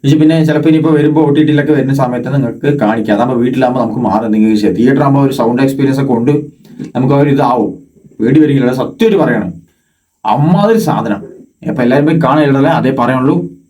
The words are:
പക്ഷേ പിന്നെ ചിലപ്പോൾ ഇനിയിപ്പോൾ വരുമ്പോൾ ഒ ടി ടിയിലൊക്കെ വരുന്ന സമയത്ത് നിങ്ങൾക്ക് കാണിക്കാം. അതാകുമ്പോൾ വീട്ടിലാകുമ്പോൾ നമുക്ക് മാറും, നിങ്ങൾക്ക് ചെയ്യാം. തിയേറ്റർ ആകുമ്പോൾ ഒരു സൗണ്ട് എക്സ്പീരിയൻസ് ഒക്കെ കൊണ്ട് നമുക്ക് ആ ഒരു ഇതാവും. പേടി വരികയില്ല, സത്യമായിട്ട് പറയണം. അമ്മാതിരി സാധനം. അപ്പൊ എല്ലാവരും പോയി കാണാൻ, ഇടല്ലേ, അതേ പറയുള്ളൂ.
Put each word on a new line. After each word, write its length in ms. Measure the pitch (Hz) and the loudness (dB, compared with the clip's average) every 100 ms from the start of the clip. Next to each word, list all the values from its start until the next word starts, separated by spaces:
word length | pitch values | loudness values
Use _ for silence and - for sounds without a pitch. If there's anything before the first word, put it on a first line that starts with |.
പക്ഷേ 160 | 139 156 | 2 2
പിന്നെ 200 | 156 160 156 | 4 2 0
ചിലപ്പോൾ 240 | 151 156 | 0 2
ഇനിയിപ്പോൾ 260 | 160 160 151 | 2 2 2
വരുമ്പോൾ 260 | 147 147 147 | 2 2 2
ഒ 80 | 143 | 2
ടി 80 | |
ടിയിലൊക്കെ 300 | 147 147 143 147 | 2 0 0 0
വരുന്ന 160 | 131 | 0
സമയത്ത് 400 | 139 123 123 117 | -2 -2 -4 -4
നിങ്ങൾക്ക് 380 | 139 120 - 143 - | -2 -2 -4 -4 0
കാണിക്കാം. 340 | 107 113 107 104 | -2 -2 -2 -2
അതാകുമ്പോൾ 220 | 123 123 | 0 0
വീട്ടിലാകുമ്പോൾ 400 | 120 127 127 127 | -2 0 -2 0
നമുക്ക് 200 | 110 117 113 | -4 -2 -2
മാറും, 220 | 104 113 | -2 0
നിങ്ങൾക്ക് 280 | 107 110 107 | 0 2 2
ചെയ്യാം. 140 | 104 90 | 0 2
തിയേറ്റർ 240 | 123 139 | 2 2
ആകുമ്പോൾ 200 | 143 139 139 | 2 2 0
ഒരു 100 | - | 0
സൗണ്ട് 200 | 117 123 | -2 0
എക്സ്പീരിയൻസ് 400 | 135 139 135 135 | 0 0 0 0
ഒക്കെ 120 | 135 | -2
കൊണ്ട് 200 | 117 123 147 - - - - - 123 | 0 0 -2 -4 -16 -20 -16 -10 -4
നമുക്ക് 180 | 135 | 0
ആ 80 | 139 | 2
ഒരു 100 | 143 139 | 2 2
ഇതാവും. 340 | 131 123 107 - - _ - - | 0 0 -2 -6 -20 _ -20 -4
പേടി 180 | 110 147 | 0 2
വരികയില്ല, 340 | 151 135 123 | 2 2 0
സത്യമായിട്ട് 460 | 127 123 - 226 196 | -2 -6 0 0 2
പറയണം. 280 | 135 110 90 - - _ _ _ _ _ - | 0 -2 -4 -10 -20 _ _ _ _ _ -4
അമ്മാതിരി 560 | 120 156 185 208 151 - | 0 2 2 2 2 0
സാധനം. 320 | - - - - - - _ - | -2 -4 -6 -8 -20 -20 _ -8
അപ്പൊ 140 | - | -2
എല്ലാവരും 240 | 120 139 147 | 0 2 2
പോയി 120 | 165 | 0
കാണാൻ, 240 | 131 147 147 | 0 2 2
ഇടല്ലേ, 220 | 135 135 | 2 2
അതേ 200 | 131 123 135 | 0 -2 -2
പറയുള്ളൂ. 360 | 120 131 131 170 - - _ | -2 0 0 -2 -4 -14 _